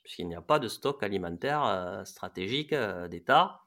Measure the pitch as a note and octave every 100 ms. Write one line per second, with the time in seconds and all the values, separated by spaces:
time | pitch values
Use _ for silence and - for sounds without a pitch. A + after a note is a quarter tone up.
0 | - - F2 E2+ - D3+ A#2 - C3+ C3
1 | G2+ G2 F2 E2+ C3 D3 B2+ F#2+ F2+ G2
2 | F#2+ - F#2 - F#2 C#3 D3+ D3 G#2+ F2+
3 | F2 E2+ - C#3+ F#3+ -